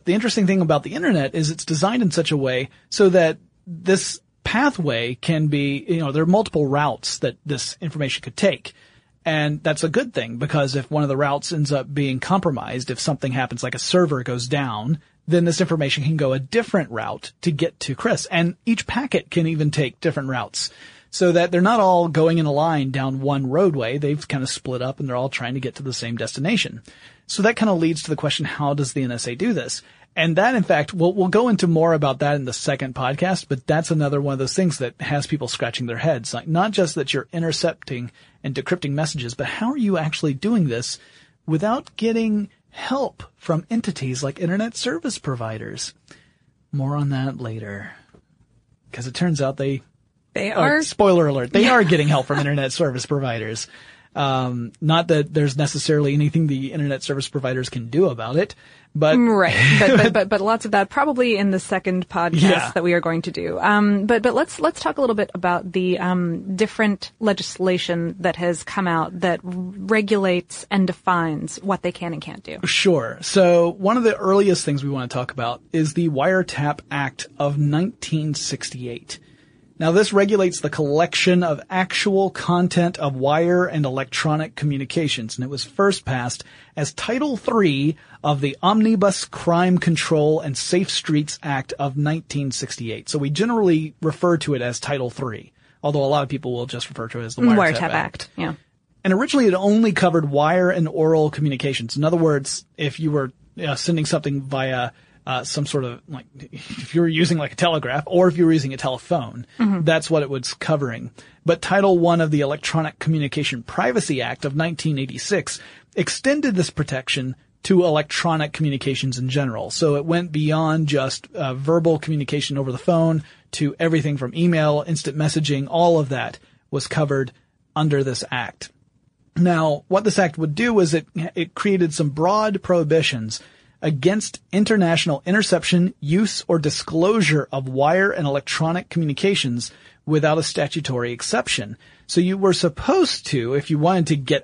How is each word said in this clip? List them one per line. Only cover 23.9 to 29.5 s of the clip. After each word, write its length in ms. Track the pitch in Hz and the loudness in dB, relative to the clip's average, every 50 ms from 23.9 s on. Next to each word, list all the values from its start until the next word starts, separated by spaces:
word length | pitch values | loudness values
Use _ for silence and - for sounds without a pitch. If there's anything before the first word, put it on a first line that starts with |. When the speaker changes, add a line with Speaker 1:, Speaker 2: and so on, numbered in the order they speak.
| 131 | -2
Speaker 1:
They've 280 | 143 147 143 147 147 - | -2 -2 -2 -2 -4 -4
kind 180 | - - 139 131 | -4 -4 -4 -4
of 60 | 135 | -6
split 320 | - - - 135 127 123 | -6 -8 -6 -6 -6 -4
up, 200 | 123 131 135 - | -4 -6 -6 -6
and 80 | 147 131 | -6 -4
they're 60 | 123 | -2
all 100 | 123 127 | -2 -2
trying 280 | 131 - - 123 120 127 | -4 -4 -6 -6 -6 -4
to 40 | 135 | -4
get 160 | 131 123 - | -6 -8 -8
to 80 | - 143 | -8 -8
the 80 | 131 | -8
same 240 | 123 - 120 117 117 | -6 -6 -6 -6 -6
destination. 640 | 113 110 110 - 135 135 180 233 190 - - - 113 - - - - - - - _ _ | -4 -6 -6 -4 -4 -2 0 0 0 -2 -4 -8 -14 -18 -20 -20 -20 -20 -20 -20 _ _
So 160 | - - - 196 | -8 -2 0 2
that 140 | 220 233 | 2 2
kind 120 | - 220 214 | 2 2 2
of 100 | 190 165 | 2 2
leads 240 | 165 165 165 151 - | 2 0 0 -2 -4
to 60 | - | -6
the 60 | 151 | -4
question, 300 | - - 147 - - 147 | -2 -2 -2 -2 -2 -4
how 300 | 147 - - 147 143 143 | -6 -4 -2 -2 0 0
does 180 | 147 139 127 - | 0 -2 -2 -2
the 100 | 143 131 | -2 -2
N 80 | 123 | -2
S 160 | 120 117 - | -4 -4 -6
A 80 | 123 123 | -6 -4
do 160 | 127 185 247 | -2 -2 0